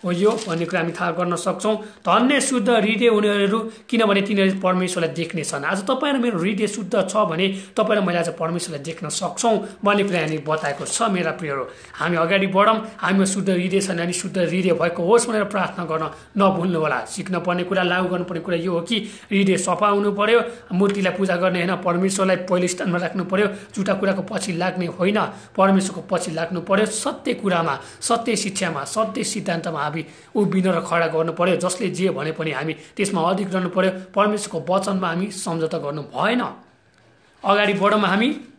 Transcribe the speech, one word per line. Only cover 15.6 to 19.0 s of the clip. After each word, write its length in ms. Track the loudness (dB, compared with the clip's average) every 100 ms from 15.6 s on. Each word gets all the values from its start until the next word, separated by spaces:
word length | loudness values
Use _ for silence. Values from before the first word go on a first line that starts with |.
| -4 -4 -4
गर्न 260 | -4 -4 -8 -8 2
नभुल्नु 420 | 4 4 0 0
होला। 260 | 0 -2 -4
सिक्न 340 | -8 -4 -2
पर्ने 240 | 0 -2
कुरा, 200 | 0 0
लागू 240 | 2 2 0
गर्नुपर्ने 340 | -2 -4 -6
कुरा 160 | -2 -2
यो 160 | 0
हो 80 | -2
कि 160 | -2 -4